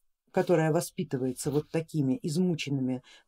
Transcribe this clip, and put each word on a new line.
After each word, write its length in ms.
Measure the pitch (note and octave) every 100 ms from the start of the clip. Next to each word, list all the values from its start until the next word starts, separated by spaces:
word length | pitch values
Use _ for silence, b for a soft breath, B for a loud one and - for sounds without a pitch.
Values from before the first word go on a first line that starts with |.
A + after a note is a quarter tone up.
| _ _ _
которое 400 | - F3+ E3+ D#3+
воспитывается 800 | D#3+ F3 - E3 C3 C3 B2+ D3+
вот 180 | C#3 D3+
такими 500 | E3 D#3+ D#3 C3+ C3
измученными 800 | F3 D#3 F#3 D#3+ - C#3 B2+ B2+ b b